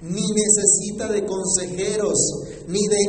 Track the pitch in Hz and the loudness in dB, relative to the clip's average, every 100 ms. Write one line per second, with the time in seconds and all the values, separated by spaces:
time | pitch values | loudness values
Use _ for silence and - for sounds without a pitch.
0 | 165 202 196 208 208 208 190 - 208 214 | -6 -2 0 2 4 4 4 2 0 -4
1 | 220 202 180 190 - 185 180 180 208 214 | -2 -2 0 -4 -2 -2 -2 -4 -2 0
2 | 190 143 - - - - 160 196 202 202 | 0 0 0 -2 -8 -12 -4 -2 2 2